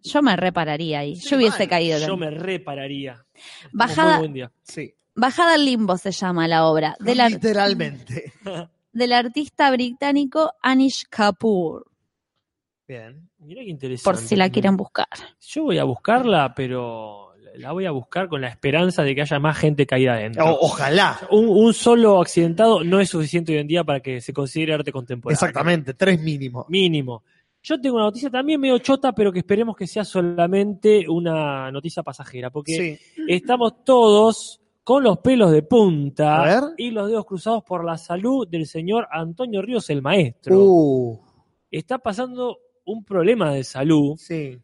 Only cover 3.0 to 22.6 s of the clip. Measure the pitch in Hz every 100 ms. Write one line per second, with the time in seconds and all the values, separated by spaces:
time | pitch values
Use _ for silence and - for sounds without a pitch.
3 | 135 120 _ _ - - - 208 240 302
4 | 320 311 156 135 123 _ - - 131 _
5 | _ - 254 254 339 320 277 247 208 185
6 | 196 175 185 175 165 165 160 156 156 -
7 | 208 247 240 190 226 208 202 185 151 135
8 | 123 120 - _ 196 170 170 _ _ 226
9 | 240 240 240 262 294 - 285 262 247 247
10 | 285 285 285 311 311 - 247 262 269 -
11 | - - 208 196 226 196 165 - - _
12 | _ _ _ _ _ _ _ _ _ 127
13 | 110 143 175 _ 151 202 226 147 131 127
14 | - 185 - 202 185 208 202 190 190 -
15 | - - - _ - 294 302 165 139 120
16 | - 240 247 180 135 - 131 127 120 113
17 | 107 104 98 90 104 110 123 170 190 139
18 | 117 175 185 147 127 113 139 151 180 175
19 | 143 139 147 143 151 147 156 147 139 131
20 | 131 117 110 117 160 147 156 - 139 170
21 | 180 120 - 208 226 196 226 - 240 240
22 | 220 196 170 - 165 165